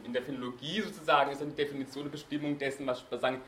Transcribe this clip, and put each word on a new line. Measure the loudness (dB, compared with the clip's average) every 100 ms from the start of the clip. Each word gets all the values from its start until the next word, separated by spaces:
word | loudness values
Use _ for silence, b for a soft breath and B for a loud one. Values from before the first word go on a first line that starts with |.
| -2
in |
der | -2
Philologie | -2 -4 -6 -6 -4 -2
sozusagen | -2 -2 6 6 6
ist | 2
dann | -4
die | 0
Definition, | 0 -2 -6 -6
eine | -6
Bestimmung | -6 -4 -2 0 0
dessen, | 0 -2 -2
was, | -2 -2
was | 0
sagen, | 2 2